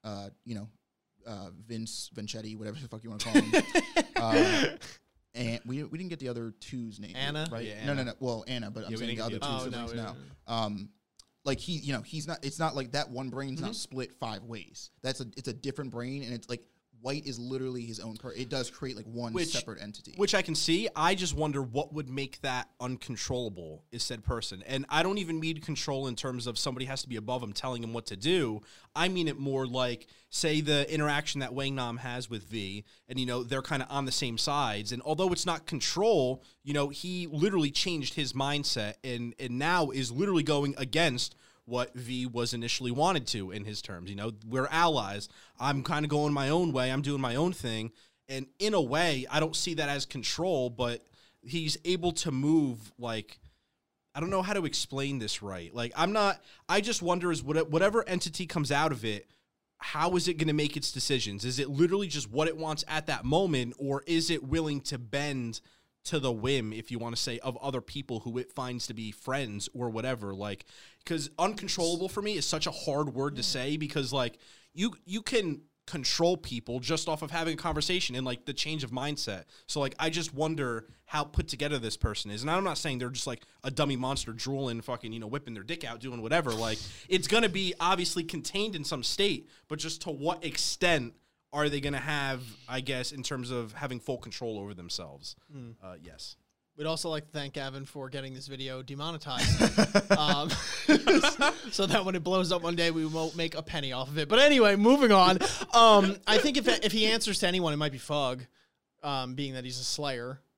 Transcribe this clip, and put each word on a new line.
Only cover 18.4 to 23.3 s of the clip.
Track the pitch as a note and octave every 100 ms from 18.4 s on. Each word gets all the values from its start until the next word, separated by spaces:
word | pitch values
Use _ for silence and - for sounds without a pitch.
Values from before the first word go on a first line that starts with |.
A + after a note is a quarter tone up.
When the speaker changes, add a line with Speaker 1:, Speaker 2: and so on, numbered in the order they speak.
| B2
Speaker 1:
does | C3+ A#2+
create, | - C3 A2
like, | A2
one | A#2 A#2+
Speaker 3:
Which, | C#3+ E3
Speaker 1:
separate | - - G2
entity. | G#2 - - -
Speaker 3:
which | G3
I | G3+
can | F3+ D#3
see. | - E3+ A3+ -
I | E3
just | F#3+ F3+ C#3+
wonder | D3+ C#3
what | B2+ A#2 -
would | D3+ C3+
make | C3+ C3+ -
that | C#3 B2+ - _
uncontrollable | B2 B2+ - A#2 -